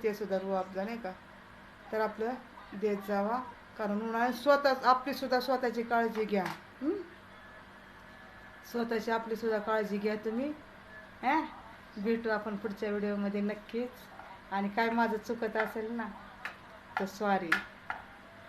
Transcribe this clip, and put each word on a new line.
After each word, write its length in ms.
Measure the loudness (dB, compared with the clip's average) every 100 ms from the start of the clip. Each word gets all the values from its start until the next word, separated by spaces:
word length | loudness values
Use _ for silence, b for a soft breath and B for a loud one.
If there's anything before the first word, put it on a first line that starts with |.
ते 100 | 0
सुद्धा 240 | 0 0 0
रूह 220 | 2 0
अफजा, 240 | 0 -2
नाही 140 | -4 -4
का? 140 | -6 -8 -16 -20 -20 -20 -20 -18 -4
तर 100 | 0
आपलं 320 | 0 0 -2 -2 -8 -18 -12
देत 240 | -2 0 0 0
जावा, 300 | 0 2 0 -4 -12 -16 -4
कारण 240 | -2 0
उन्हाळ्यात 320 | 0 2 2
स्वतः, 400 | 4 6 8 8 6
आपली 300 | 8 6 4
सुद्धा 260 | -2 2 2
स्वतःची 440 | 4 2 2 0
काळजी 420 | 2 4 4 2 2
घ्या. 200 | 2 2 -4 -12 -4
हं? 100 | -2 -2 -4 -16 -20 -20 -18 -18 -18 -20 -20 -20 -20 -18 -18 -18 -18 -18 -6
स्वतःची 400 | -2 0 0 2
आपली 240 | 0 0 -2
सुद्धा 220 | 2 2
काळजी 400 | 2 2 2 0
घ्या 180 | 0 0
तुम्ही. 380 | 0 0 -2 -4 -12 -20 -18 -16 -16 -2
हं? 220 | 2 4 2 -8 -16 -18 -14 -4
भेटू 320 | 2 2 2
आपण 260 | 0 0 -4
पुढच्या 340 | -4 -2 -2
व्हिडिओमध्ये 520 | 0 0 0 0 0
नक्कीच. 480 | 0 -2 -4 -4 -4 -6 -16 -16 -16 -16 -4
आणि 180 | 0 0
काय 200 | 2 2
माझं 280 | 4 2 2
चुकत 400 | -2 -2 0 0
असेल 340 | 0 -2 -4
ना 120 | -4 -6 -10 -16 -12 -12 -12 -18 -18 -8 -4
तर 60 | -4
सॉरी. 440 | 0 2 2 4 0 0 -16 -12 -12 -12 -20 -20 -18